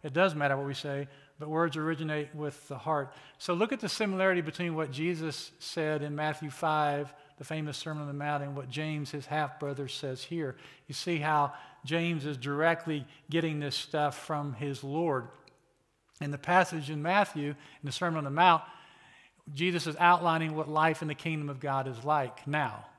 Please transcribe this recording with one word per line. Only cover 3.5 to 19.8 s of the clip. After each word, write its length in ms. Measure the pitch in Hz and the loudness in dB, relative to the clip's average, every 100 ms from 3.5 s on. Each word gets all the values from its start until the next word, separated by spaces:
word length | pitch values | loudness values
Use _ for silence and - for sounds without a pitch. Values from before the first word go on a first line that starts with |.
look 180 | 175 214 | 0 2
at 60 | 269 | 0
the 100 | 202 | -4
similarity 520 | - 214 190 190 180 | -2 0 2 4 2
between 340 | 156 - 175 | 0 -4 -2
what 160 | 160 156 | -2 -2
Jesus 640 | 131 165 170 160 143 - _ | -2 -2 -2 -4 -6 -12 _
said 420 | - - 156 151 | -8 -2 0 0
in 140 | 147 147 | -2 -2
Matthew 340 | 151 151 151 | -2 -2 -8
five, 640 | - 156 156 147 143 143 - - _ | -2 2 4 2 0 -4 -12 -20 _
the 60 | |
famous 320 | 131 156 151 139 | -6 -4 -4 -6
Sermon 260 | 160 156 | -6 -6
on 60 | 147 | -6
the 60 | |
Mount, 280 | 143 147 147 | -4 -2 -2
and 140 | 143 143 | -2 -6
what 140 | 131 | -6
James, 420 | 127 156 151 143 | -4 -2 -4 -4
his 140 | 147 135 | -8 -2
half-brother, 600 | 151 147 135 143 139 131 | 0 0 -2 -6 -4 -6
says 380 | - 139 131 | -6 -6 -6
here. 320 | - 170 143 - - - - | -6 -4 -4 -6 -18 -20 -10
You 60 | |
see 240 | 135 - 165 | -6 -2 0
how 340 | 151 151 143 - - - | 4 4 4 0 -18 -16
James 420 | 131 165 170 165 143 | -2 0 2 0 -2
is 100 | 135 | -4
directly 680 | 135 143 165 165 160 151 127 - - | -2 4 4 4 0 -4 -4 -16 -2
getting 300 | 160 160 151 | 0 2 0
this 160 | 143 | -2
stuff 420 | - - 156 147 135 | -4 -2 2 2 0
from 360 | - 151 143 | -4 -2 -2
his 300 | 113 143 135 | -4 -4 -4
Lord. 440 | 139 151 170 135 113 - - _ _ _ _ _ _ _ | -4 0 2 2 -2 -16 -20 _ _ _ _ _ _ _
In 100 | 147 | -6
the 80 | 143 | -4
passage 520 | - 180 175 165 143 | 4 4 4 0 -6
in 120 | 151 | -4
Matthew, 460 | 156 196 196 151 143 | 2 4 4 0 -4
in 340 | 147 - - | -6 -14 -10
the 80 | 143 | -8
Sermon 260 | - 180 160 | -2 -2 0
on 60 | |
the 60 | 143 | -2
Mount, 320 | 147 180 165 - - - - - - - _ - | 6 8 8 2 -18 -20 -20 -20 -20 -20 _ -14
Jesus 360 | 139 175 175 | -2 0 0